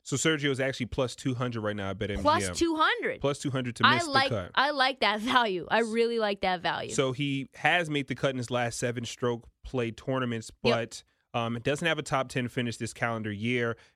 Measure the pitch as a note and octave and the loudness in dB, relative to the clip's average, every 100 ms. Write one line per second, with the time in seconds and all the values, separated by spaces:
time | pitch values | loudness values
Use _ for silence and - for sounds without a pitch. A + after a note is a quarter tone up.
0 | - C3+ D#3+ D#3 C#3 C3 C3+ C3 A#2+ - | -4 0 2 2 2 0 0 -2 -4 -2
1 | B2+ - C#3 B2 B2 A#2 G#2+ G#2 G2 F#2+ | -2 -2 -4 -2 -2 -2 -2 -2 -4 -2
2 | G#2 G2+ C#4+ D#4+ F#2+ - E4+ D#4+ E4 A#4+ | -2 0 2 2 2 0 0 2 2 2
3 | C4 - C#3 C#3+ D3 C3 B2 A2+ C#3 D#4+ | -2 -2 -2 -2 -2 -2 -2 2 4 4
4 | E4+ C4+ C#4 A2 F2 - C4+ D4 C4 C4 | 4 2 2 0 -2 2 2 4 2 2
5 | G#3+ G#3 A3+ B3+ A#3 F#3 D3+ A3+ A3+ A3+ | 0 0 2 4 4 0 0 2 2 2
6 | A#3 A#3 G#3+ G3+ F#3+ F3+ E3+ D3 A#2+ A2 | 2 2 0 0 0 0 0 -2 -2 0
7 | C3+ B2 C#3+ C3+ C3+ - D3+ F3 E3 D3 | 0 0 -2 -2 -4 -2 2 2 2 -2
8 | C3 B2+ C#3 C3 A#2+ B2 A#2+ - B2 A#2+ | -2 -2 -2 0 -2 0 0 -2 -4 -4
9 | A#2 - B2 A#2+ - - - C3 A#2 A2 | -6 -4 -2 -2 -6 -18 -8 -4 -2 -4
10 | - C3 B2 A#2 - - A#2 A#2 A2+ - | -4 -2 -2 -4 -8 -2 2 2 0 -8
11 | - _ _ A#2+ A#2 A#2 A2+ C#3+ E3+ D3+ | -18 _ _ -2 -2 -2 0 0 0 0
12 | C#3+ C#3 B2+ C3+ A#2+ - A#2+ A2 A#2 - | 0 -2 -2 -2 -4 -2 -4 -4 -8 -4
13 | A#2+ A2+ G#2+ G2+ A2+ B2 A#2 A2+ - | -2 -2 -4 -4 -2 0 -2 -4 -12